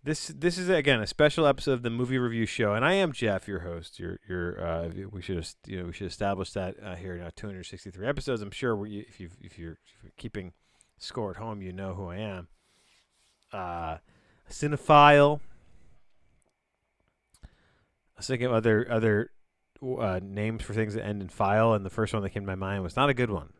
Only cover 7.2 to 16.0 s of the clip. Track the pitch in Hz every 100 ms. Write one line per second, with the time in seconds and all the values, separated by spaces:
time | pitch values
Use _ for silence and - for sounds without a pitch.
7.2 | 87 - 107 95 87 95 101 90 110 143
8.2 | - 120 104 - 127 107 104 104 107 -
9.2 | 87 90 90 - 82 80 _ _ - _
10.2 | 120 107 92 _ _ _ _ _ - -
11.2 | 104 90 113 104 92 90 95 92 92 90
12.2 | 110 95 85 _ _ _ _ _ _ _
13.2 | _ _ _ 101 90 85 82 80 _ _
14.2 | _ _ - - 147 147 - 151 147 147
15.2 | 143 147 - - - - - -